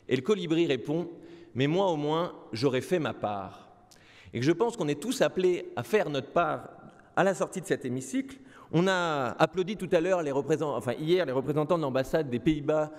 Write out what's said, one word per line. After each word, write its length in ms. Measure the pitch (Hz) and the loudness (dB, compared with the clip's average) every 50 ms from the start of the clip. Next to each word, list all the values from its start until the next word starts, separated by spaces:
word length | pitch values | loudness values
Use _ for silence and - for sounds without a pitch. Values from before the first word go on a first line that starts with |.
| _ - | _ -2
Et 80 | 120 | 0
le 60 | 127 | 0
colibri 440 | 127 - 214 196 180 156 165 160 170 | 2 0 0 0 0 0 2 2 2
répond : « 420 | 147 139 120 - - 147 170 175 - - - - - - - - - - | 2 2 0 0 -2 -4 -4 -4 -6 -10 -16 -18 -20 -20 -20 -20 -10 -2
Mais 120 | 113 135 | 0 2
moi, 240 | 143 160 185 202 190 | 2 2 2 2 2
au 60 | 165 | 2
moins, 380 | 147 147 147 156 165 180 - - - - - | 0 0 0 0 0 -2 -2 -6 -12 -14 -10
j'aurais 300 | - 110 123 143 123 127 | -6 0 0 2 2 0
fait 160 | 123 - 185 175 | 0 0 0 0
ma 160 | 147 117 - | 0 -2 -4
part. » 540 | - - 104 104 98 95 98 - - - - - - - _ - - - - - - - - - | -4 -4 -4 -4 -4 -8 -10 -14 -18 -20 -20 -20 -20 -20 _ -20 -20 -20 -20 -20 -20 -20 -10 -6
Et 40 | 117 | 0
que 80 | 123 | 2
je 60 | 147 | 2
pense 240 | 170 170 226 233 233 | 2 2 0 -2 0
qu'on 120 | - 170 147 | -2 -2 -2
est 120 | 147 147 | -2 -2
tous 220 | 151 226 262 - | -4 -6 0 2
appelés 500 | 170 147 - 185 185 180 180 - - - - | 0 0 2 2 2 2 2 0 -4 -8 -8
à 60 | - | -8
faire 280 | 120 - 208 214 175 156 | -4 0 2 2 2 2
notre 200 | 143 135 123 - | -2 -4 -4 0
part 380 | - 170 170 156 143 123 120 - - - - - - - - - - | 0 0 2 2 -2 -4 -8 -12 -18 -18 -20 -20 -20 -20 -20 -6 0
à 80 | - 170 | 2 2
la 100 | 196 185 | 2 2
sortie 260 | - 190 - - 190 | 0 -2 -4 -4 -8
de 60 | 156 | -2
cet 180 | - 147 120 - | -2 -2 -2 0
hémicycle. 520 | 127 123 131 - - - 262 269 - - - - - - - - - | -4 -4 -4 -6 -4 -4 -4 -4 -4 -12 -18 -20 -20 -20 -20 -14 -2
On 140 | - 160 180 | 0 2 2
a 480 | 190 190 180 175 165 156 143 131 117 - | 2 2 0 0 0 0 0 -2 -2 2
applaudi 400 | - 156 156 - 185 180 165 214 | 2 2 2 4 -2 -2 -2 -4
tout 120 | - 190 147 | -6 -2 2
à 100 | 190 165 | 2 2
l'heure, 220 | 160 185 190 175 | 4 4 2 2
les 80 | 165 143 | 2 0
représentants, 460 | 131 139 139 - 160 - 156 147 127 | 0 0 2 0 0 0 0 -2 -2
enfin, 160 | 117 107 127 | -2 -2 -2
hier, 340 | - - 156 156 175 185 170 | -4 -2 0 2 2 2 2
les 60 | 139 | 2
représentants 440 | 123 135 127 143 143 151 151 147 185 | 0 0 0 0 0 0 2 2 2
de 60 | 170 | 0
l'ambassade 480 | 156 135 123 131 135 - - 160 156 135 | 0 0 0 0 0 2 0 0 0 0
des 80 | 120 117 | -2 0
Pays-Bas 540 | - 160 156 151 139 151 151 156 151 151 - | 2 2 2 2 2 2 2 2 0 -2 -4